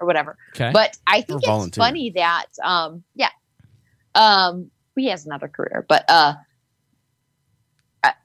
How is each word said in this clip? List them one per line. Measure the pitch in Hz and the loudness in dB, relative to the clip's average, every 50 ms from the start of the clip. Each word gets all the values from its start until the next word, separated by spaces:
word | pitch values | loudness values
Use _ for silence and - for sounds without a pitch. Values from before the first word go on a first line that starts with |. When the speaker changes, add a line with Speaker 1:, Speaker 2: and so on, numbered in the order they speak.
Speaker 1:
or | 175 | -4
whatever. | 175 165 151 143 147 - _ _ _ - | -2 -2 -2 -4 -6 -10 _ _ _ -8
Speaker 2:
Okay. | - 123 120 - | -6 -2 2 2
Speaker 1:
But | 214 220 - - - _ | 2 2 2 -2 -4 _
I | 180 196 233 | 0 0 0
Speaker 3:
Or | 247 | 0
Speaker 1:
think | - 151 139 - | -4 -6 -4 -2
it's | - | 0
Speaker 3:
volunteer. | 107 - 95 90 - 214 226 | 0 0 -2 -4 -2 -2 -2
Speaker 1:
funny | 240 294 339 262 226 | 0 -2 -4 -8 -6
that, | 165 180 170 170 170 165 - - - - - | -4 -2 0 0 0 -2 -6 -10 -12 -8 -4
um, | 170 180 170 160 156 165 175 - _ _ | -2 -2 -2 -4 -6 -10 -14 -20 _ _
yeah, | - 247 - - _ _ _ _ _ _ _ _ _ _ _ _ _ _ _ - | -4 -4 -4 -4 _ _ _ _ _ _ _ _ _ _ _ _ _ _ _ 2
um, | 208 220 214 202 190 185 180 175 180 170 - _ _ _ _ _ | 4 4 6 4 4 2 0 -2 -6 -12 -16 _ _ _ _ _
he | 269 262 240 | -6 -4 -4
has | 185 160 147 | -4 -6 -10
another | 151 147 143 143 143 | -14 -12 -12 -12 -12
career, | - - - - - - - - | -10 -10 -10 -8 -8 -6 0 2
but, | 151 - - - | 2 2 4 4
uh, | 170 165 151 147 147 - - _ _ _ _ _ _ _ _ _ _ _ _ _ _ _ _ _ _ _ _ _ _ _ _ _ _ _ _ _ _ _ - | 4 4 4 4 0 -4 -12 _ _ _ _ _ _ _ _ _ _ _ _ _ _ _ _ _ _ _ _ _ _ _ _ _ _ _ _ _ _ _ -2
uh, | - - _ | -2 -2 _